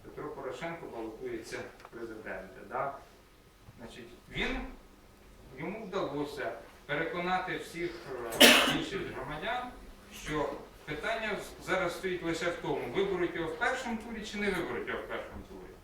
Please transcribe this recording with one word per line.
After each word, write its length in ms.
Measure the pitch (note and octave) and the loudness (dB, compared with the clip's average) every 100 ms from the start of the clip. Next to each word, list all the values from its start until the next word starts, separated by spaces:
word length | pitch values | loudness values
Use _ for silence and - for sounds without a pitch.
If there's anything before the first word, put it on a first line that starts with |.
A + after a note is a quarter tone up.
Петро 260 | - - D3 | -14 -8 -8
Порошенко 560 | C#3 B2+ B2+ E3+ E3 C3+ A#2 | -6 -6 -4 -6 -6 -8 -6
балотується 640 | A2+ - B2+ A#2 - A#2 | -8 -6 -6 -6 -6 -8
в 260 | G#2+ - | -8 -12
президенти. 760 | - A2+ A2+ G#2+ G2+ F#2 F#2+ - G2 | -16 -10 -8 -8 -8 -8 -8 -14 -6
Да? 240 | B2+ A3+ - - - - - - - - - | -2 -2 -4 -12 -20 -20 -20 -20 -20 -20 -14
Значить, 300 | A#2 - - - - | -14 -12 -14 -16 -8
він, 260 | B2+ A#3+ B3+ C4 - - - - - - - - C3 | 0 0 0 -4 -10 -18 -20 -20 -20 -20 -20 -16 -6
йому 280 | C#3 G#3+ G3+ | -6 -4 -4
вдалося 680 | F#3+ D#3+ C#3 D3 - G#2+ G2 - - - | -2 0 0 -2 -2 -4 -4 -12 -18 -4
переконати 720 | C#3+ E3 F3 F3 F#3 E3 D3+ | 0 0 0 2 2 2 -4
всіх, 340 | - E3+ F3 - - C3 A#2+ | -4 -2 -2 -2 -6 -4 -2
е, 480 | - - - - | 12 12 12 8
більшість 400 | - D#3+ F#3+ - - | 4 2 -2 -4 -4
громадян, 560 | D3 D3 E3 F3 B3 - - - - | -4 -4 0 0 -2 -10 -14 -16 -16
що 360 | - - D3+ C#3 - - - - | -10 -2 0 0 -2 -10 -14 -6
питання 520 | D3+ F#3 A3+ G#3+ F#3+ | -2 0 0 0 -2
з-, 240 | - - - | -4 -10 2
зараз 280 | F3+ F3+ | 4 4
стоїть 300 | - F#3+ F3 | 0 0 0
лише 220 | E3 E3 E3+ | 0 2 0
в 100 | - | 0
тому, 200 | - - B2 | 0 0 2
виберуть 420 | F#3 G3 F3+ E3+ - | 2 4 4 2 2
його 140 | E3 | -2
в 60 | - | 2
першому 420 | B3 C4 A#3+ A3 | 2 2 0 -2
турі 280 | A#3 G#3+ G3 | -2 -6 -4
чи 120 | G#3 | 0
не 140 | G3+ | 2
виберуть 360 | F3+ - - - | 2 0 -2 -2
його 120 | A2 | -4
в 80 | - | -4
першому 360 | - - G2+ - | -6 -6 -10 -10
турі. 240 | G2 F2+ - | -12 -14 -16